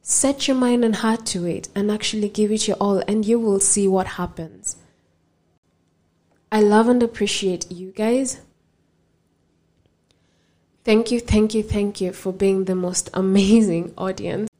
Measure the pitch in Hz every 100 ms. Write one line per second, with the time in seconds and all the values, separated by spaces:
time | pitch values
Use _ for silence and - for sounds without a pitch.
0 | - - 269 277 - 262 247 240 233 202
1 | 226 226 226 185 170 - - 202 208 208
2 | - 220 208 208 208 214 214 - 202 190
3 | - 214 208 233 226 196 - - 196 190
4 | 185 - 175 - 160 92 - - _ _
5 | _ _ _ _ _ _ _ _ _ _
6 | _ _ _ _ _ 214 208 214 226 247
7 | 233 - 202 - 196 175 - 175 185 190
8 | 214 247 262 - - _ _ _ _ _
9 | _ _ _ _ _ _ _ _ _ _
10 | _ _ _ _ _ _ _ _ - 214
11 | 226 240 233 214 214 220 214 208 202 202
12 | 185 180 190 185 196 190 190 185 180 185
13 | - - 190 196 196 226 208 170 175 -
14 | 185 185 190 - 220 _